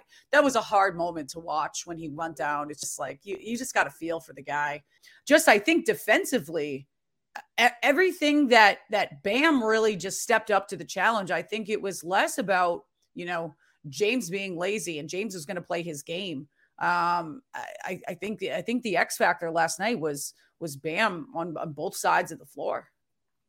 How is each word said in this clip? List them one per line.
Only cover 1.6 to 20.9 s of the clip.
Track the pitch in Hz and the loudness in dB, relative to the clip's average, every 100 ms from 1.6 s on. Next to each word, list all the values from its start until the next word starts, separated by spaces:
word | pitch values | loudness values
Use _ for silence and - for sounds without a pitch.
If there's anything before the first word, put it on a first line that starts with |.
| 151 - - | -4 -6 -10
when | 170 | -10
he | 165 | -10
went | 143 165 160 | -6 -8 -4
down. | 151 147 147 | -4 -2 -4
It's | 151 | -8
just | - - | -10 -8
like, | 139 139 | -8 -10
you, | 202 190 | -10 -10
you | 214 233 | -6 -6
just | 254 | -2
gotta | - 151 | 0 0
feel | - 165 165 | -2 -6 -6
for | - | -8
the | 139 | -16
guy. | 139 143 147 147 - _ - - - | -6 -4 -2 -6 -12 _ -20 -18 4
Just, | 302 320 | 6 8
I | 220 | 6
think | - 330 - | 6 2 2
defensively, | 196 - 254 392 247 156 160 147 135 139 _ _ _ _ - - - | -2 2 2 2 -2 -2 -4 -4 -6 -12 _ _ _ _ -18 -10 2
e-, | 240 - | 2 2
everything | 240 285 370 - 294 294 277 | 2 4 4 2 2 4 6
that, | 233 208 - - | 8 8 6 -2
that | 214 180 147 | -2 -2 -4
Bam | 196 233 320 285 | -2 2 4 4
really | 220 220 220 202 | 4 4 2 0
just | 185 - | -4 -6
stepped | - 226 220 | 2 2 4
up | 196 196 | 0 0
to | 180 | -8
the | 165 | -8
challenge. | 196 196 226 190 | 0 2 2 0
I | 170 | -4
think | 160 214 202 | -2 -6 -4
it | 214 | -4
was | 196 180 | -4 -6
less | 160 190 311 311 | -2 2 2 0
about, | 196 185 180 170 - _ _ | 0 2 2 0 -8 _ _
you | - 175 | -12 -6
know, | 175 165 - _ _ 151 | -6 -6 -12 _ _ -14
James | 135 202 254 175 | -2 0 2 -2
being | 196 196 165 | -4 -4 -4
lazy | 180 214 165 156 | -2 -2 -4 -8
and | 147 | -6
James | 175 220 | -6 -6
was | 185 151 | -8 -8
gonna | 180 | -10
play | 165 175 | -4 -6
his | 170 147 | -4 -8
game. | - 170 196 143 147 _ _ - | -8 -8 -6 -8 -10 _ _ -4
Um, | 170 175 175 175 160 143 _ | -2 0 2 0 -2 -10 _
I, | 135 - - | -14 -12 -10
I, | - 185 - | -10 -8 -8
I | 180 | -8
think | 196 214 | -8 -6
the, | 185 | -4
I | 151 | -4
think | 175 240 | -2 -2
the | 240 170 | 0 0
X | - - | 0 2
factor | 196 170 170 | 0 2 -2
last | 165 165 - | 0 0 0
night | 202 233 | -2 -2
was, | 156 143 - - _ _ | -2 -4 -8 -14 _ _
was | 165 139 | -10 -8
Bam | 160 | -6